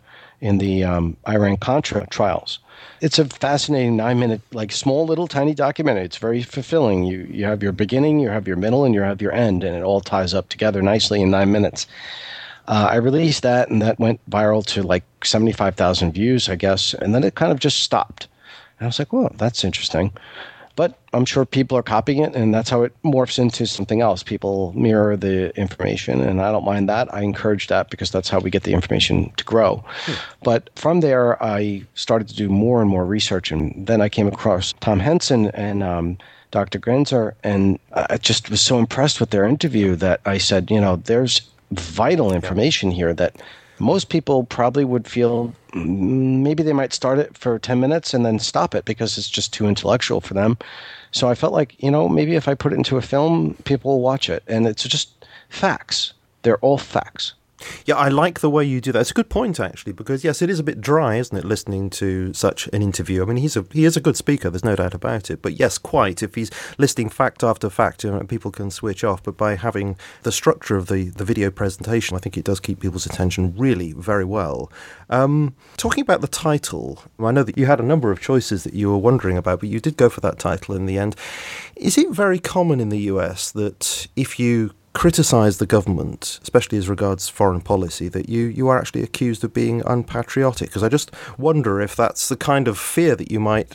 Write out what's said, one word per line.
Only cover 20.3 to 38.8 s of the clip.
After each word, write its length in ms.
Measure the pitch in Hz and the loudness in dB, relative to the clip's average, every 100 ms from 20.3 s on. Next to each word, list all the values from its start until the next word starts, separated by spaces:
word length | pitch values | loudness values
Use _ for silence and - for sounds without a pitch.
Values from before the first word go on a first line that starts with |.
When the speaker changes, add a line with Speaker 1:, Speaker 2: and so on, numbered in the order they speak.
| - - - - - | -20 -20 -20 -14 -2
Speaker 1:
But 220 | 170 - _ | -2 -2 _
I'm 120 | 120 127 | 0 0
sure 200 | - 131 | 2 0
people 320 | 135 131 127 | 0 2 0
are 60 | |
copying 400 | 113 110 131 139 | 2 0 2 0
it, 100 | 156 | 0
and 220 | 131 110 110 | 0 2 2
that's 160 | 113 | 2
how 100 | 123 | 0
it 100 | 120 - | 0 0
morphs 340 | 160 135 123 - | 0 2 2 2
into 300 | 123 - 117 | 0 0 -4
something 340 | - 101 110 | -4 -2 2
else. 220 | 117 92 | 2 0
People 500 | - 107 98 98 92 92 | -4 -4 -2 -2 -2 0
mirror 400 | 120 110 104 101 | 4 4 4 2
the 400 | 98 95 92 - | 0 0 0 -2
information, 640 | 98 - 95 - - 64 | -4 -2 -2 -2 -2 0
and 200 | 65 95 | 2 2
I 100 | 98 | 0
don't 140 | 107 101 | 0 0
mind 240 | 101 98 | 0 0
that. 240 | 107 123 | 0 -2
I 80 | 101 | -2
encourage 460 | 104 98 110 101 - | -4 0 0 0 0
that 240 | 95 98 | -2 -2
because 180 | - 92 | -6 -4
that's 200 | 95 - | -2 0
how 100 | 98 | -2
we 100 | 95 | 0
get 140 | 95 | -2
the 100 | 92 | 0
information 580 | 98 - - - 98 - - | 0 2 0 2 2 0 -6
to 60 | |
grow. 400 | - 113 104 107 - - - | 0 4 4 2 -6 -10 -8
Speaker 2:
Hmm. 80 | 123 - - | -8 -10 -4
Speaker 1:
But 280 | - 117 - | 0 0 -2
from 280 | - 147 175 | -4 0 2
there, 400 | 156 127 120 - | 4 4 4 2
I 400 | 113 104 104 101 - | 0 0 -2 -4 -8
started 340 | - - 113 110 | -12 0 0 0
to 60 | - | -4
do 140 | 104 | 2
more 320 | 98 110 123 | 4 4 4
and 80 | 104 | 4
more 160 | 92 90 | 2 0
research, 460 | 104 - 95 - | 0 0 -2 -2
and 340 | 78 78 - 95 | -2 -2 -4 0
then 160 | 113 | 2
I 80 | 104 | 2
came 180 | - 101 | 2 0
across 460 | 98 113 104 - - | 0 0 0 -2 -4
Tom 200 | - 101 | 0 2
Henson, 520 | 113 170 - 127 104 | 2 0 2 2 2
and, 320 | - 104 101 | -2 -4 -2
um, 340 | 95 87 85 87 - - _ | -2 -2 -4 -6 -12 -20 _
Doctor 300 | 107 98 101 | -2 -2 -4
Grenzer, 560 | - 127 143 127 107 - | 0 0 2 0 0 -4
and 340 | 107 101 98 92 - | -2 2 2 2 -2
I 240 | - - - | -4 -2 -2
just 320 | - 113 - | 0 -2 -2
was 120 | 104 | 0
so 180 | - | 2
impressed 400 | 123 | 2